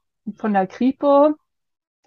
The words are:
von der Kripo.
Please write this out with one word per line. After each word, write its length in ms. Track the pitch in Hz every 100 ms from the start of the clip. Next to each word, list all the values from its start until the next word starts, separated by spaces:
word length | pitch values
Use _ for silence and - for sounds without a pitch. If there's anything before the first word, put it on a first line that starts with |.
| _ _ - -
von 180 | 220
der 120 | 202 190
Kripo. 680 | - 247 269 285 277 302 302 _ _ _ _ _ _